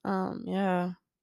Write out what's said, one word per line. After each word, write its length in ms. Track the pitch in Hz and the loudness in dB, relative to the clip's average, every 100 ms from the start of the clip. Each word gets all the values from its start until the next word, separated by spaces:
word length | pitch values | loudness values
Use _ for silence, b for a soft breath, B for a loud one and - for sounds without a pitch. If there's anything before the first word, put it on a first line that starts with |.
| - | -2
Um, 400 | 190 185 - - | 0 -2 -4 -4
yeah. 460 | 185 196 180 180 180 _ _ | 0 2 2 0 -4 _ _